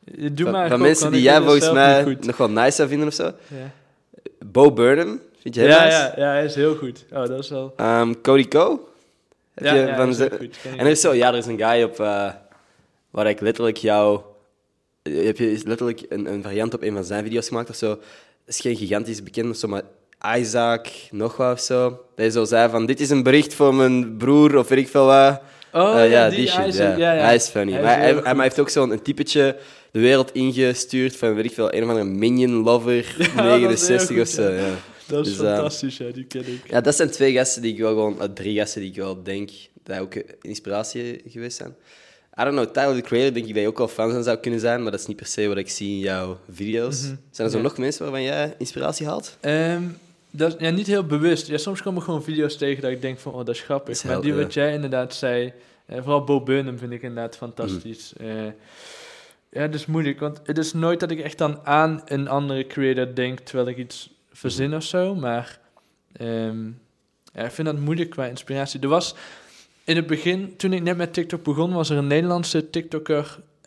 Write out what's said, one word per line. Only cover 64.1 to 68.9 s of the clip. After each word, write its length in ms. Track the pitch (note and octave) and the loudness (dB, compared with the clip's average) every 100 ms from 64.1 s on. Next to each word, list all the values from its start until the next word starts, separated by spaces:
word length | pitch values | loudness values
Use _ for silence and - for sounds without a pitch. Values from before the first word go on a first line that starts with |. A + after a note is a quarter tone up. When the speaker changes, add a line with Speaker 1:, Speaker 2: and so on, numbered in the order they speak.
| _ _ | _ _
Speaker 1:
verzin 360 | _ C3 F2+ C3+ | _ -8 -4 -4
Speaker 2:
Mhm. 80 | D#3 | -4
Speaker 1:
of 60 | |
zo, 300 | D#3 F3+ F#3 | -4 -4 -2
maar, 440 | G3 B2+ A#2 A#2+ - _ _ _ _ _ | -4 -4 -6 -8 -18 _ _ _ _ _
ehm, 520 | - A#2 A2+ A2+ A2 A2 A#2+ _ _ _ _ _ | -14 -8 -6 -6 -8 -12 -14 _ _ _ _ _
ja, 100 | - | -12
ik 60 | A#2 | -12
vind 160 | - D#3 | -6 -6
dat 120 | D3 | -4
moeilijk 320 | D3 E3 E3 | -4 -4 -6
qua 160 | E3 C3 | -6 -10
inspiratie. 540 | C3 - C3+ C3+ C3 | -10 -10 -8 -8 -6
Er 80 | |
was 260 | C#3 | 0